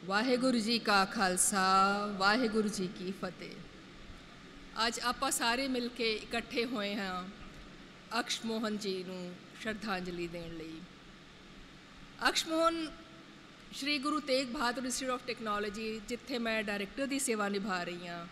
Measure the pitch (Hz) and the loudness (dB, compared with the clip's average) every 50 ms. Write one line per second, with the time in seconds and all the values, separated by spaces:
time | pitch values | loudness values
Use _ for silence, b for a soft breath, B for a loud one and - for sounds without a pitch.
0 | - 175 196 208 226 262 254 247 247 262 254 240 208 214 240 226 - 220 208 196 | -2 2 2 2 4 6 4 6 6 6 4 4 4 4 2 2 4 6 8 8
1 | 196 190 - 220 202 185 180 180 - - 214 196 190 185 190 190 190 196 202 202 | 6 6 4 2 4 4 6 6 4 4 4 4 6 8 8 8 8 8 6 4
2 | 208 208 208 190 190 196 208 240 262 226 202 220 214 208 - - 190 175 - - | 2 -2 -2 4 4 6 6 6 4 4 4 4 2 2 2 0 -2 -2 -2 -4
3 | 190 180 196 - - 185 175 - 175 - - - - - - - - - - - | -6 -6 -4 -4 -6 -6 -6 -8 -12 -12 -12 -12 -14 -16 -16 -18 -18 -18 -18 -16
4 | - - - - - - - - - - - - - - - - 220 233 233 240 | -16 -16 -16 -16 -16 -18 -18 -18 -18 -16 -16 -16 -16 -12 -2 0 0 2 2 0
5 | 233 240 247 240 269 269 277 - 311 233 233 254 269 269 262 247 240 233 240 - | 0 0 0 2 2 0 2 2 4 4 4 4 2 2 2 0 0 -2 -2 0
6 | 240 226 220 208 208 - - 233 226 - - - 233 - 247 214 202 202 202 226 | 2 2 2 0 -2 -2 -4 -4 -4 -2 0 0 0 0 0 -2 0 0 0 -2
7 | 196 190 185 180 180 185 208 - - - - - - - - - - - - - | -2 -2 -2 -4 -6 -8 -10 -12 -14 -14 -14 -14 -16 -16 -16 -16 -18 -18 -18 -18
8 | - - - 226 - - - - - 226 226 220 233 220 214 208 196 202 190 185 | -14 -4 -2 -2 0 0 -2 -4 -2 -2 -2 0 0 0 0 0 -2 -2 -2 -2
9 | 185 180 185 185 180 180 180 175 - - - - - 220 214 214 196 220 196 185 | -4 -6 -6 -6 -6 -8 -10 -12 -14 -16 -14 -8 -6 -4 -4 -4 -2 -2 -2 -2
10 | 180 180 175 175 175 170 165 175 170 165 165 165 160 160 160 160 175 - - - | -2 -4 -4 -4 -4 -4 -4 -6 -8 -8 -8 -8 -8 -8 -10 -12 -12 -14 -16 -18
11 | - - - - - - - - - - - - - - - - - - - - | -18 -20 -18 -18 -20 -20 -20 -20 -18 -18 -16 -16 -16 -16 -18 -18 -18 -18 -18 -18
12 | - - - - 220 254 370 - - 339 320 320 330 330 330 330 320 302 - - | -18 -16 -10 0 2 2 2 2 0 0 2 4 4 4 4 2 -2 -4 -6 -10
13 | - - - - - - - - - - - - - - - - 269 285 294 294 | -16 -18 -18 -18 -18 -18 -18 -18 -18 -20 -18 -18 -18 -14 -10 -6 -2 0 0 2
14 | 254 294 302 302 294 285 262 262 277 247 233 302 277 240 247 254 247 262 247 - | 2 0 0 0 2 2 2 2 2 0 -2 0 0 0 0 0 -2 -2 -2 -2
15 | 269 254 247 240 - - 233 - 226 220 208 208 208 214 196 220 220 220 220 220 | 0 -2 -2 -2 -2 -6 -8 -6 -2 -2 -2 0 -2 -2 -4 -4 -4 -4 -4 -6
16 | 208 - 240 233 - - 269 240 233 226 220 220 214 208 208 202 202 196 - - | -4 -6 -6 -6 -4 -4 -4 -2 0 0 0 0 0 0 -2 -2 -2 -4 -2 -4
17 | 277 262 277 269 277 - 226 214 208 202 202 202 196 196 185 180 175 175 180 175 | -2 0 0 0 2 0 2 2 2 2 0 0 0 0 -2 -2 -2 -4 -6 -6
18 | 175 175 175 170 170 175 | -6 -8 -8 -8 -8 -10